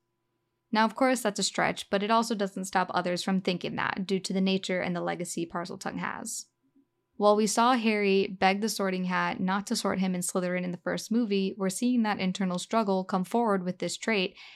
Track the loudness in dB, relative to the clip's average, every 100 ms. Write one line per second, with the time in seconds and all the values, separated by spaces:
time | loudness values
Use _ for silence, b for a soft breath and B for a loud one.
0 | _ _ _ _ _ _ -2 2 2 2
1 | 2 2 0 0 -2 0 0 -2 -2 -2
2 | 2 2 2 -2 -4 -4 -2 0 0 0
3 | 0 -2 0 0 0 -2 -4 -4 -2 -2
4 | -2 -2 0 0 2 2 0 -2 -2 -2
5 | -4 -4 -6 -6 -6 -6 -8 -8 -8 -6
6 | -6 -6 -10 -12 -14 _ _ _ _ _
7 | _ 2 4 6 4 4 4 4 2 2
8 | 4 4 2 2 2 2 -2 -2 -2 0
9 | -2 0 0 0 0 0 -2 -2 0 0
10 | 0 -2 -2 -2 -2 -2 -4 -4 -4 -4
11 | 0 0 2 0 0 0 -4 0 2 2
12 | 2 0 -2 0 -2 -2 0 0 2 0
13 | 0 -2 0 0 2 0 -2 -4 -6 -4
14 | -2 0 0 B B